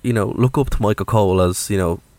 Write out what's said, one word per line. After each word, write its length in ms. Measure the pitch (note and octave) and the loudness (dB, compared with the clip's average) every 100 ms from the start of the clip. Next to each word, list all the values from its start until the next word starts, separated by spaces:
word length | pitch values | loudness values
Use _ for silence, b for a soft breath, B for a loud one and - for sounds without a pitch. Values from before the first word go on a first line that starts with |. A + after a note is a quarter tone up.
you 80 | A#2+ | -2
know, 180 | A#2 G2 - | -2 -2 0
look 220 | B2+ D3 | 0 0
up 120 | C3+ | -2
to 100 | - | 0
Michael 240 | G#2+ G#2+ G2 | 0 -2 0
Cole 340 | A2 G2 F#2 | 2 2 2
as, 280 | F2+ F2+ - | 2 0 -4
you 80 | G2+ | -2
know, 240 | F2 E2+ - | -2 -4 -8